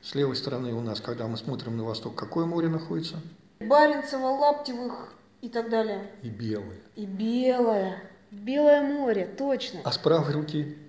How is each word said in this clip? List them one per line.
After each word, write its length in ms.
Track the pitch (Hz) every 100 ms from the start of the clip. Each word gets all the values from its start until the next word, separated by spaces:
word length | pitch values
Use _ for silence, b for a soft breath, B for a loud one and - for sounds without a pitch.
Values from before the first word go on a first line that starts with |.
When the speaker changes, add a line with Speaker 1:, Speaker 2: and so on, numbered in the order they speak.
Speaker 1:
С 120 | -
левой 200 | 139 139 127
стороны 360 | - 123 123
у 80 | 117
нас, 200 | 117 104
когда 260 | - 120 113
мы 80 | 113
смотрим 400 | - 120 117 117
на 80 |
восток, 300 | 110 113 120
какое 320 | 110 107 170 170
море 220 | 170 165
находится? 520 | 160 - 165 160 - - - - _
Speaker 2:
Баренцево, 640 | 214 285 302 294 - 269 262
Лаптевых 840 | 269 294 294 285 240 247 - - - _ _
и 60 | 247
так 200 | 240 226
далее. 400 | 226 220 196 202 -
Speaker 1:
И 60 | 123
белое. 480 | 101 113 107 101 - - -
Speaker 2:
И 80 |
белое. 960 | 208 190 220 240 254 247 233 214 190 185 - - -
Белое 500 | 202 208 277 294 294
море, 480 | 277 285 269 208 180 -
точно. 440 | 277 262 - 175
Speaker 1:
А 60 | 135
с 80 | -
правой 340 | - 160 143
руки? 460 | 143 151 156 143 -